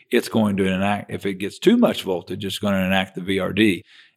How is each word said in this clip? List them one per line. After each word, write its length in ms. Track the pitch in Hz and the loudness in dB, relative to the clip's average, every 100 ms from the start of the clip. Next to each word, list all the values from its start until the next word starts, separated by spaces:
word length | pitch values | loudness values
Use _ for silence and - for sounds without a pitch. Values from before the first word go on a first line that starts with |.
| - | -2
It's 180 | 120 - | -2 0
going 280 | 113 107 98 | 0 0 0
to 80 | 95 | 0
enact, 460 | 92 98 104 - | 0 0 -2 -6
if 140 | - 101 | -8 -6
it 80 | 95 | -6
gets 240 | 101 - | -8 2
too 180 | - 240 | 4 6
much 240 | 220 101 | 4 0
voltage, 400 | 98 90 - 95 | -2 -4 -4 -8
it's 160 | 101 95 | -6 -4
gonna 240 | 104 98 | -2 0
enact 300 | 92 95 95 - | 2 0 -2 -6
the 60 | |
V 180 | 92 95 | -4 -2
R 140 | 92 | 0
D, 300 | 92 110 87 - - _ | 2 2 2 -6 -20 _